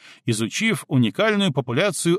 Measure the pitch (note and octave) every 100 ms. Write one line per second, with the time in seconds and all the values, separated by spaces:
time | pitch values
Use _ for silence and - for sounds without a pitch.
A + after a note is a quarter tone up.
0 | - - - G#2+ A2+ - A3+ F3+ - C3+
1 | A2+ - A3 G#3 G3 C#3+ B2+ B2 G3+ D#3+
2 | E3+